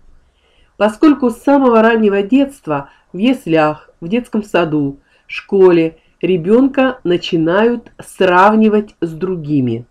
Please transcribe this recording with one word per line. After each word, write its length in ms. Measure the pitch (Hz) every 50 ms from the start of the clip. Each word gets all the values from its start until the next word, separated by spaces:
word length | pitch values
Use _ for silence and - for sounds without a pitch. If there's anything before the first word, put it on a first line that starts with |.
| _ - - _ _ _ _ _ _ _ _ _ _ _ _ -
Поскольку 500 | 202 214 220 - 320 302 285 - 254 233
с 80 | 226
самого 460 | - - 277 277 277 262 247 226 220
раннего 400 | 220 233 233 220 220 202 196 202
детства 680 | 202 196 254 277 277 277 - - - 156 147 139 147 - _ _ _ _
в 60 | - 180
яслях, 720 | 220 269 262 262 - 170 160 160 151 151 151 - - _ _ -
в 80 | 165 170
детском 340 | 220 247 240 - - 208
саду, 580 | 208 - - 175 170 156 151 151 143 139 139 - _ _ _ _ _
школе 720 | - - - - - 202 196 185 180 175 165 165 160 160 _ _ _ _ _
ребёнка 760 | 170 175 185 165 156 190 220 254 269 269 277 277 262 254 254 - -
начинают 880 | 175 180 170 - - 180 165 156 165 180 208 226 240 240 233 - - _ -
сравнивать 960 | - - - - 190 185 180 180 196 214 220 220 220 214 208 214 208 - - -
с 100 | 170 165
другими. 720 | 160 151 185 190 185 165 147 147 151 139 127 120 113 117 123 _